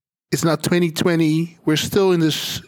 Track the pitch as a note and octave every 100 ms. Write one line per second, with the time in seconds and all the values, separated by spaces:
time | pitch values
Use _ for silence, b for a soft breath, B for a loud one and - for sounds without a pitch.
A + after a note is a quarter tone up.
0 | _ _ _ D#3+ E3 D3+ - F3 F3 D3+
1 | F#3 E3 D#3+ D#3 E3 - - D3+ - G#3
2 | F#3+ F3 D#3+ D3 - -